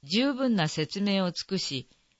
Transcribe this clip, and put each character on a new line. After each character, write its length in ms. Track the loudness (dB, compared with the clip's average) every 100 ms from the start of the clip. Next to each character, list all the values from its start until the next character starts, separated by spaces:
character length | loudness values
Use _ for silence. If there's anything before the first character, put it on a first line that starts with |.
十 300 | -2 0 2
分 240 | 2 2 2
な 100 | 2
説 340 | 0 -4 0
明 240 | 0 2
を 60 | 0
尽 160 | -4 -4
く 120 | -4
し、 300 | -2 -6 -8 _ _ _